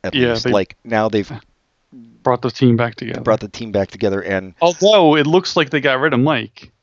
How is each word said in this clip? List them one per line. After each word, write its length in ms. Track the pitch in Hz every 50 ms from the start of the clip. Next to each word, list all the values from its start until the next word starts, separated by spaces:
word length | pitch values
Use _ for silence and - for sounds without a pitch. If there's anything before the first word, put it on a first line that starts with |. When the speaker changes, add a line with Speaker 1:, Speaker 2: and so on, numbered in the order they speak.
Speaker 1:
At 120 | - 95 -
Speaker 2:
Yeah, 160 | 135 123 120
Speaker 1:
least, 140 | 117 110 -
Speaker 2:
they 60 | 127
Speaker 1:
like, 260 | 123 120 95 _ - _ _
now 240 | 117 113 107 107 110
they've 220 | 107 107 98 - - 107 _ _ _ _ _ _ _ _ _ _
Speaker 2:
brought 500 | - 127 117 113 _ _ _ 135 123 120
the 80 | - 123
team 260 | - - 135 123 117
back 200 | 113 120 117 113
together. 240 | - 127 113 - -
Speaker 1:
brought 200 | 120 117 110 107
the 80 | 110 101
team 240 | - - 117 110
back 180 | 101 101 98 -
together, 300 | - - 113 101 98 98
and 320 | 87 92 98 95 95 95 90 _
Speaker 2:
Although 560 | 165 175 175 - 185 208 214 202 170 151 151
it 100 | 156 139
looks 300 | 151 160 190 180 - -
like 140 | 180 156 131
they 100 | 156 147
got 200 | 131 143 131 131
rid 120 | 139 160
of 80 | 139 120
Mike. 500 | 131 151 131 120 110 107 _ - - - _ _